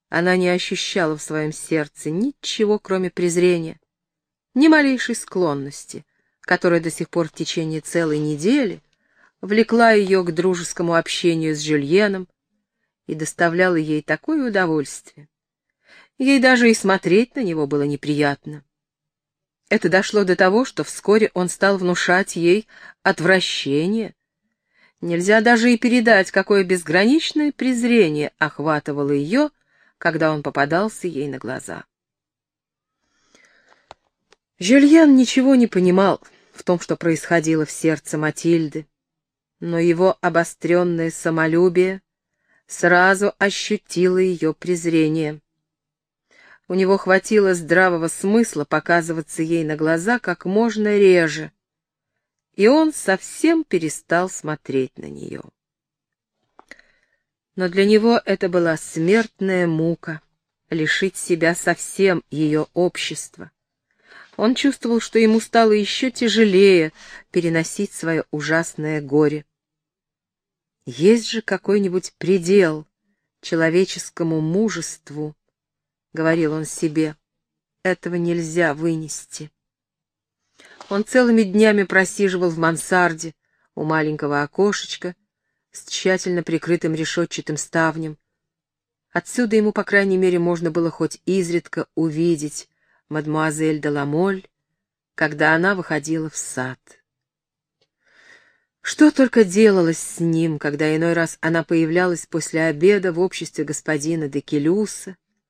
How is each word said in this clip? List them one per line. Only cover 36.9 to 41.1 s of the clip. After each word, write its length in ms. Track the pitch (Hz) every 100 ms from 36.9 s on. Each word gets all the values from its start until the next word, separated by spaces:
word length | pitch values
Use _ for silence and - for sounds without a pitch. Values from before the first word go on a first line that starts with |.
происходило 720 | 160 170 156 - 170 156 160
в 60 | 151
сердце 440 | - 160 156 - 151
Матильды, 720 | 156 - 170 170 156 160 151 _ _ _ _ _ _ _
но 220 | 170 170
его 380 | 170 165 185 -
обостренное 920 | 180 165 170 - 165 175 180 165 165